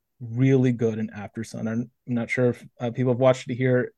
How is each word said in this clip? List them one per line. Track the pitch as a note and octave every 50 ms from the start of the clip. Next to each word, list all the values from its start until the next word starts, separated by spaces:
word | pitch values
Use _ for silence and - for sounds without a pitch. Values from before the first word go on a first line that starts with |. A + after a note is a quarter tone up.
| _ _ _ _
really | B2+ A2+ A2+ B2 C3 C3+ C3+ C3 B2+ C3 A#2+
good | A2 A#2+ A2+ A2 A2
in | A2 G#2+
Aftersun. | - G#2 G2+ F#2+ - A2+ A2+ - - A#2
I'm, | A2+ A2 A2+ A#2 B2 - _ _ _ -
I'm | B2
not | A#2 A#2 -
sure | - - B2 B2
if, | A#2 - - - _ _
uh, | B2 A#2
people | A2+ B2+ B2 B2+ B2
have | A#2
watched | C3 C3 B2+ C3 - -
it | B2
here. | A#2 C3 B2+ B2+ B2 A#2+ - -